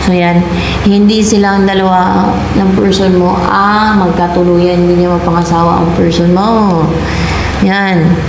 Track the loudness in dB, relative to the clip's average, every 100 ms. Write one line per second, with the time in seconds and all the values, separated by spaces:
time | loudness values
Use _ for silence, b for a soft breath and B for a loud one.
0 | 0 0 2 0 0 B B B 0 2
1 | 2 2 0 2 2 2 0 0 0 2
2 | 0 0 -2 -2 -2 0 0 0 0 0
3 | 0 2 0 0 -2 0 0 0 0 0
4 | 0 0 -2 0 0 2 0 0 0 2
5 | 0 0 0 -2 0 0 0 0 -2 0
6 | 0 0 0 2 0 0 0 0 -2 -2
7 | B B -2 B B -2 0 0 0 0
8 | 0 0